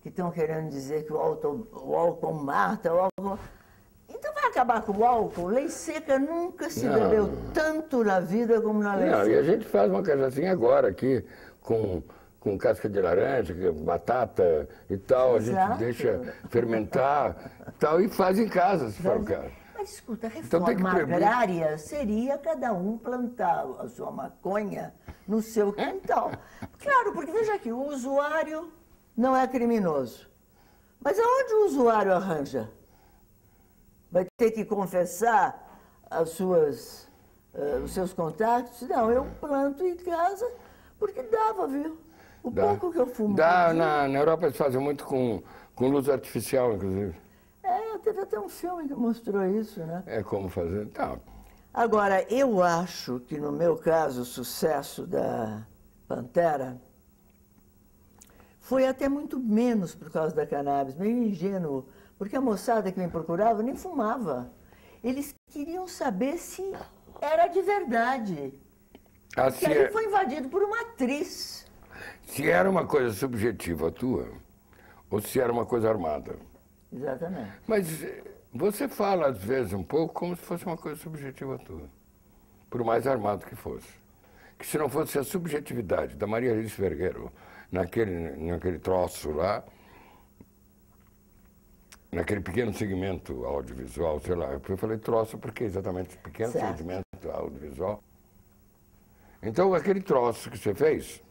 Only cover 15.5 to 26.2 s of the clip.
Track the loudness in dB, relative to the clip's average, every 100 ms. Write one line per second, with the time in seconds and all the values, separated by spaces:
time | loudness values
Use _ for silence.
15.5 | 2 2 2 -2 0 0 0 -4 -12 0
16.5 | 0 2 0 0 2 4 2 0 -4 -14
17.5 | -16 -18 0 4 4 4 2 2 4 2
18.5 | 4 4 4 0 -2 0 0 0 -4 -6
19.5 | -14 -16 -12 -10 -12 -10 -8 -8 -10 0
20.5 | 2 2 2 2 2 2 4 4 4 2
21.5 | 2 0 -2 -6 -4 0 0 0 -2 -2
22.5 | -2 -2 -2 -2 -4 -6 -4 -4 -2 0
23.5 | 0 -2 -8 -12 -10 -10 -8 -12 -8 -2
24.5 | -2 -2 -6 -10 -14 -20 -16 -2 -2 0
25.5 | 0 0 0 -4 -4 0 0